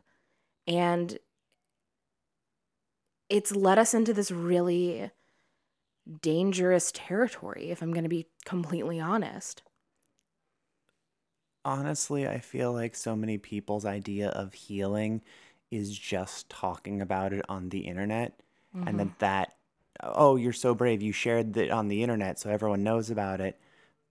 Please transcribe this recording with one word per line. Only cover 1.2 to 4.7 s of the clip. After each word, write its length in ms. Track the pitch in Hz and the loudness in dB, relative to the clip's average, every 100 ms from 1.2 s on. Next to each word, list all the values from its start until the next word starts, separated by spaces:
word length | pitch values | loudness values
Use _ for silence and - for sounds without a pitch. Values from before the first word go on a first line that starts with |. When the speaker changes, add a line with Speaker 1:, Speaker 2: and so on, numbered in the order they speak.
| _ _ _ _ _ _ _ _ _ _ _ _ _ _ _ _ _ _ _ _ - | _ _ _ _ _ _ _ _ _ _ _ _ _ _ _ _ _ _ _ _ 0
Speaker 1:
it's 260 | 202 202 202 | 2 2 4
led 220 | 190 196 | 6 8
us 140 | 226 | 6
into 200 | 226 220 | 4 4
this 180 | 208 202 | 2 0
really 800 | 175 170 180 175 | 0 2 2 4